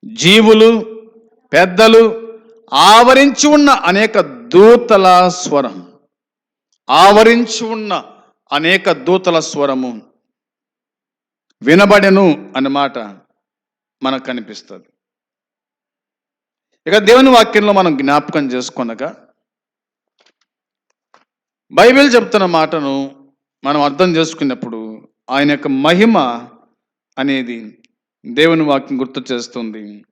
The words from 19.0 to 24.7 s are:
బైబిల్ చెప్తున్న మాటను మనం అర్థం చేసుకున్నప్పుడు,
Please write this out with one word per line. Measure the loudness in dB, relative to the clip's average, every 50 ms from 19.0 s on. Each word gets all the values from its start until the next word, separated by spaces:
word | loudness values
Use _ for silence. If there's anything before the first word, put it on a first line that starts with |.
| -12 -14 -14 _ _ _ _ _ _ _ _ _ _ _ _ _ _ _ _ _ _ _ _ _ _ _ _ _ _ _ _ _ _ _ _ _ _ _ _ _ _ _ _ _ _ _ _ _ _ _ _ _ _ _
బైబిల్ | 0 2 4 4 4 4 2 4 2
చెప్తున్న | 0 0 0 -4 -2 -2
మాటను | -2 -2 -2 -2 -2 -4 -8 -6 -6 -6 -8 -8 -10 -14 _ _ _ _ _ _ _ _ _ -8
మనం | -6 -4 -2
అర్థం | -2 -4 -2 -2 -2 0 0
చేసుకున్నప్పుడు, | -2 -4 -4 -6 -8 -8 -8 -6 -8 -12 -14